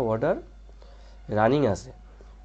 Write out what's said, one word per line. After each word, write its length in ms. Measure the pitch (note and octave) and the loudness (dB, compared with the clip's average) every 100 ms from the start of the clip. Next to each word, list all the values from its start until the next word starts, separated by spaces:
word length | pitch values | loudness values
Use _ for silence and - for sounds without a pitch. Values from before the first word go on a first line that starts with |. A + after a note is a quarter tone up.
| A#2 | 0
অর্ডার 260 | A2 C#3+ B3+ - - - - - - - - - G#2 | 0 0 -2 -6 -20 -20 -20 -20 -20 -20 -20 -4 2
রানিং 240 | A2+ C#3+ B2 | 4 4 2
আছে, 180 | F#2 B2+ - - - - - | 0 -6 -18 -20 -20 -20 -20